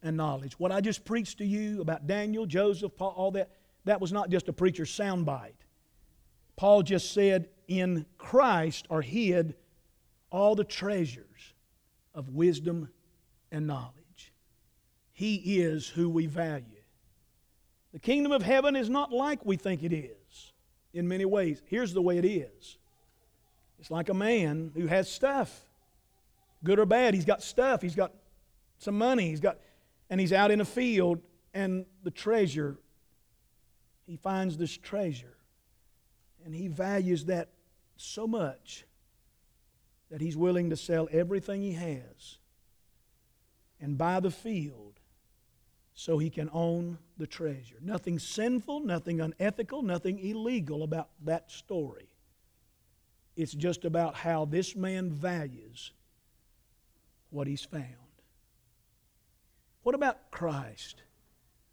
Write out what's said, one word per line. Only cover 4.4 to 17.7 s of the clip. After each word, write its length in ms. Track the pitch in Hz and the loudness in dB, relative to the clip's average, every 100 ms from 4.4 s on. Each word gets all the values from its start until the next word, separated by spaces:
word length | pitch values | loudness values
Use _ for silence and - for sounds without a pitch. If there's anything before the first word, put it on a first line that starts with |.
| 170 | 0
a 40 | |
preacher's 380 | 156 185 - 156 | 2 2 2 -6
soundbite. 600 | - 202 185 156 135 - - _ _ _ _ _ _ _ _ _ - | -2 -2 0 0 -2 -8 -20 _ _ _ _ _ _ _ _ _ 2
Paul 260 | 190 208 | 8 8
just 300 | 180 196 - | 8 2 2
said, 360 | 202 196 190 180 _ - | 4 4 4 0 _ -2
"In 400 | 185 185 170 156 _ | 0 2 0 -4 _
Christ 680 | - 254 262 180 160 - - | 4 6 6 4 2 -4 -4
are 120 | 160 | -4
hid 540 | 123 196 208 175 160 - _ _ _ _ _ _ _ | -2 0 2 2 2 -4 _ _ _ _ _ _ _
all 240 | 180 202 | 4 4
the 100 | 214 | 4
treasures 920 | 208 - 196 202 156 120 - - - _ _ _ _ _ _ | 0 -2 -2 0 -2 -4 -18 -20 -20 _ _ _ _ _ _
of 140 | 160 131 | -14 -8
wisdom 640 | 135 175 147 160 170 147 - _ _ _ _ _ | 2 4 4 -2 -4 -6 -14 _ _ _ _ _
and 160 | 156 151 | -6 -4
knowledge." 680 | 135 123 - _ - - _ _ _ _ _ _ _ _ | -4 -10 -18 _ -20 -20 _ _ _ _ _ _ _ _
He 480 | - 208 202 175 196 | -6 -2 -2 2 2
is 280 | 170 156 - | 2 0 -4
who 200 | 165 170 | 0 2
we 180 | 165 165 | 2 0
value. 560 | 156 165 143 117 104 _ _ _ _ _ _ _ _ _ | -2 -4 -4 -10 -20 _ _ _ _ _ _ _ _ _